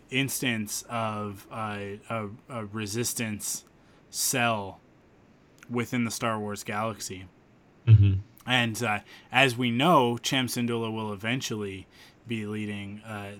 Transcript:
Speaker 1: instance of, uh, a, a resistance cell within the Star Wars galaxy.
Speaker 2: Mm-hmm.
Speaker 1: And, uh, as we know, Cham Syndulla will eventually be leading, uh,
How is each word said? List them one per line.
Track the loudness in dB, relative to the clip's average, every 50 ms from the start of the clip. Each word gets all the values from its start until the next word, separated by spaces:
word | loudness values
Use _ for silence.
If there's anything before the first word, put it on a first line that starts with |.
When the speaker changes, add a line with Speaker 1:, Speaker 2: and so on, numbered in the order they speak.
| -8 -4
Speaker 1:
instance | -2 0 0 0 -2 -2 -2 -2 -2 -2 -4 -4 -6 -8 -8 -6
of, | -4 -2 -2 -2 -4 -4 -6 -8 -10 -12 -14 -12
uh, | -10 -8 -6 -6 -6 -8 -8 -10 -10 -12 -8 -6
a, | -6 -6 -6 -6 -10 -14 -14 -12
a | -10 -10 -8
resistance | -8 -6 -6 -6 -4 -4 -2 -2 -2 -4 -4 -4 -4 -6 -6 -6 -6 -8 -8 -10 -14 -20 -20 -20 -20 -20 -20 -20 -10
cell | -4 -2 0 0 2 2 2 2 2 0 -4 -8 -12 -16 -20 -20 -20 _ _ _ -20 -20 -20 -20 -20 _ _ _ -20 -20 -10 -4
within | -4 -2 -2 0 0 0 0
the | 0
Star | -2 -2 -2 -2 0 -2
Wars | -2 -4 -6 -8 -6
galaxy. | -6 -4 -2 -2 -4 -4 -6 -10 -12 -12 -12 -14 -18 -20 -20 -20 -20 -20 _ _ _ _ _ 8
Speaker 2:
Mm-hmm. | 10 10 10 10 8 4 2 -2 -8 -16 -10 -2
Speaker 1:
And, | 0 2 2 2 2 0 -2
uh, | -2 0 -2 -2 -4 -10 -20 -20 -10 0
as | 4 6 6 6 4 2
we | 0 2
know, | 2 4 6 6 8 8 6 4 2
Cham | 0 -2 0 0 0 0
Syndulla | 0 0 -2 -2 0 0 -2 -2 -4
will | -4 -4 -4 -6
eventually | -6 -4 -2 -2 -2 -2 -2 -4 -4 -4 -4 -6 -6 -10 -12 -16 -20 -20 -20 -20 -20 -14 -8
be | -6 -4 -4 -4
leading, | -4 -4 -4 -4 -4 -6 -6 -8 -10 -12 -12
uh, | -12 -10 -10 -10 -10 -10 -12